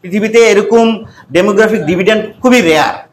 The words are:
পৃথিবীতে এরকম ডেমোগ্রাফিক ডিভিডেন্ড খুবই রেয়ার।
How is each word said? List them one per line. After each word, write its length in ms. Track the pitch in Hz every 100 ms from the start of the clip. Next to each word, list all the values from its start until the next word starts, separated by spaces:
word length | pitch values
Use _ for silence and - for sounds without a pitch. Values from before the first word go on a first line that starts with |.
পৃথিবীতে 380 | 180 202 220 226
এরকম 460 | 226 202 208 226 226 220 - - -
ডেমোগ্রাফিক 500 | 151 196 202 220 220 151
ডিভিডেন্ড 360 | 175 196 214 - -
খুবই 200 | 247 247
রেয়ার। 340 | 170 156 120 - -